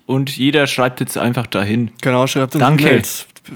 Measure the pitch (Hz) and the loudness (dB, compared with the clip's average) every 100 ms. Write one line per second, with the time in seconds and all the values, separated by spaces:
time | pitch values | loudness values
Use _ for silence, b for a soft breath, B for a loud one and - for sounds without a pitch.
0 | - 135 135 123 135 151 139 - 123 131 | -4 -2 -2 -2 0 2 2 0 -2 -2
1 | 127 - 120 123 110 98 101 113 113 - | -6 -2 -2 -2 -2 -2 -2 -2 -4 -4
2 | 135 123 131 143 131 151 131 151 151 120 | 0 2 2 0 -2 2 2 4 4 2
3 | - - - - - | 0 -8 -14 -20 -20